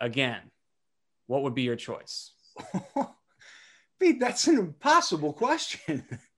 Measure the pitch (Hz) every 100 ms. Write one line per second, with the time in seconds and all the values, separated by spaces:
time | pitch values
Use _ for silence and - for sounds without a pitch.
0 | 120 131 127 104 - _ _ _ _ _
1 | _ _ - 135 139 123 123 117 - 104
2 | - - - _ _ - - 185 - 277
3 | - - _ _ - - - _ _ -
4 | 359 240 247 - - 277 170 - 285 320
5 | - 160 151 - 240 320 - - - 135
6 | - 117 _